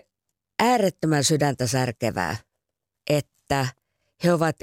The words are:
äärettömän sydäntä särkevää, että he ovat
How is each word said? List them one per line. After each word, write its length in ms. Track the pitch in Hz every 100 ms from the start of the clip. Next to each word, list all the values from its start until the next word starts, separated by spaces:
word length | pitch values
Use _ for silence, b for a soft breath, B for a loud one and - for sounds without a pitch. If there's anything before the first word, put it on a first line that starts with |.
| - _ _ _ _ -
äärettömän 600 | 226 247 196 - 160 151
sydäntä 420 | 131 151 143 123 123
särkevää, 680 | 135 127 110 113 98 85 90 - _ _ _ _ _ -
että 560 | 147 - _ - 139 127 - _ _ _ _
he 80 | 175
ovat 240 | 170 160 -